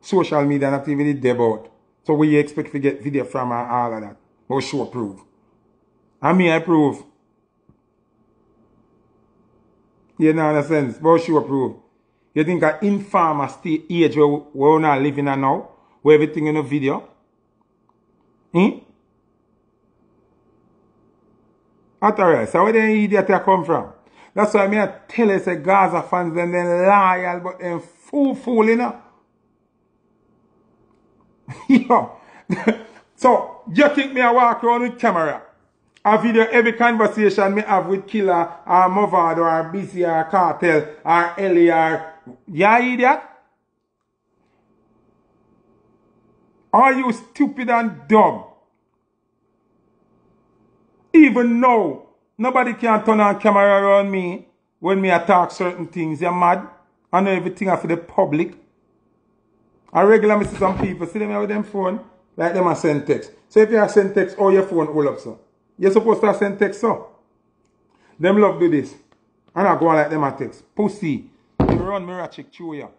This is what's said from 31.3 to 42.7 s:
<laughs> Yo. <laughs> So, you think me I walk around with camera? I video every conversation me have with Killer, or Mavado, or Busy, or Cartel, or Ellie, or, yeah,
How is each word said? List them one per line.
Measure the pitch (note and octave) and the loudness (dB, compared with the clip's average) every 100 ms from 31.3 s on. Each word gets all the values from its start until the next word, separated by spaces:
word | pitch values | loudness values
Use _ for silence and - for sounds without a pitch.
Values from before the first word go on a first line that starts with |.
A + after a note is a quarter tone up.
| _ - | _ -20
<laughs> | - - | -20 2
Yo. | C4+ - A#3 - - - - _ | 2 4 0 0 -14 -20 -20 _
<laughs> | F3+ - A3 - - _ | -4 -2 -4 -10 -20 _
So, | _ B3+ A3 - - - | _ 2 2 -2 -14 -6
you | F3 C#4+ | 2 2
think | - C4+ | 2 -4
me | C4 | 0
I | B3 | 2
walk | A#3+ A#3+ A#3 | 4 2 0
around | A#3 A#3+ | -2 0
with | B3 A#3+ | -2 -2
camera? | A#3 F3+ D#3 B2 - _ _ _ _ _ | -2 0 -4 -6 -14 _ _ _ _ _
I | G3+ G#3+ | 0 0
video | A#3 A3+ A3+ | 2 2 2
every | B3 A3+ | 2 2
conversation | A3+ A#3+ A3+ G#3+ G#3+ G#3 F#3+ G3 | 2 0 2 0 2 0 2 0
me | G3+ | -2
have | G#3+ G3 F3 | 0 -2 0
with | F#3+ F#3+ | -6 -4
Killer, | A3 F#3+ F3 E3+ - - | -2 0 0 -2 -10 0
or | F3+ F#3 | 2 4
Mavado, | F#3 G#3 F#3 E3 E3 | 2 0 0 0 0
or | E3 D#3+ D#3+ | 0 -2 -4
Busy, | F#3+ F#3 F3+ | -8 -10 -4
or | F3 E3 | -2 -2
Cartel, | D#3+ G3+ F3 - F3 D#3 D3 - | 0 0 0 0 0 0 -2 -10
or | D#3 E3+ E3+ G3 | 0 2 2 -4
Ellie, | G3 F3 E3+ | 0 4 4
or, | E3 D#3+ D#3+ - - - - - | 4 0 -2 -8 -20 -20 -20 -14
yeah, | D#3 G3 | 0 2